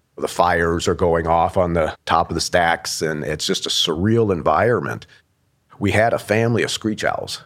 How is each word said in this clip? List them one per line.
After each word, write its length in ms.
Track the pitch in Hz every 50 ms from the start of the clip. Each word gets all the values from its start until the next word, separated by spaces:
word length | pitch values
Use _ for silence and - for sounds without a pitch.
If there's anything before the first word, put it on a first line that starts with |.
| _ _ _
The 100 | - 76
fires 600 | 78 - - 85 85 - - 85 85 85 85 - -
are 60 | 90
going 340 | 80 95 87 82 82 80 82
off 280 | 82 85 85 90 -
on 180 | 98 90 87 82
the 200 | 85 78 76 - - _
top 220 | - - 82 82 -
of 60 | 85
the 60 | 80
stacks, 600 | - - - 87 85 82 82 82 - - - - 85
and 200 | 78 78 76 71
it's 240 | 69 78 78 -
just 200 | - 95 - -
a 40 | 80
surreal 600 | - - - 87 78 78 90 107 110 117 113 104 95
environment. 760 | 80 67 80 78 80 98 117 123 98 73 60 57 57 - - - - _ _ _ _ _ _ _ _ _ _ - -
We 140 | 101 101 90
had 200 | 101 110 117 92
a 60 | -
family 460 | - - 104 110 117 117 120 104 78
of 80 | - -
screech 320 | - - 107 107 - -
owls. 400 | 71 - - - - - - -